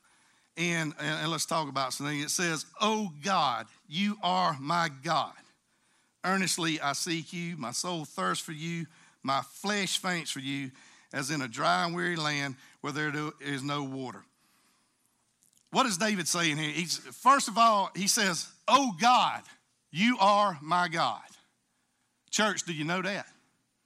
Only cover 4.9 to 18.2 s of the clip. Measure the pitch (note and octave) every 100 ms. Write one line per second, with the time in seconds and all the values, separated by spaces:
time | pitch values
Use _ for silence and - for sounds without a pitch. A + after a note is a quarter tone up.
4.9 | C3+ E3 D#3 A2 - - _ _ _ _
5.9 | _ _ _ F3+ F#3+ F3+ - E3 D3+ C#3+
6.9 | C3+ F#3 E3 D#3 F3+ E3+ E3+ A2+ - F3
7.9 | E3+ D3 - F#3 E3+ - D#3 E3 E3+ E3
8.9 | - - _ C3 C3+ C3+ - G3 G#3 F#3
9.9 | - F#3+ F3 D3 C#3 C3+ C#3 C3+ C3+ -
10.9 | - _ C3 C3+ D#3 C3 A#2 D#3+ F3+ F3
11.9 | E3+ F3 E3+ D3+ D3 C#3 C3 - _ C#3+
12.9 | C#3+ D3+ D3 D3+ - C#3 C#3 C#3 C#3+ C#3
13.9 | C3+ B2+ - - _ _ _ _ _ _
14.9 | _ _ _ _ _ _ _ _ G3 B3+
15.9 | F3 G#3+ G#3 E3 F3 E3+ D3 D3+ D3+ F3
16.9 | C#3 - A#2+ B3 C4+ - G#3+ A3+ G#3 F3+
17.9 | D#3+ G3 A#3+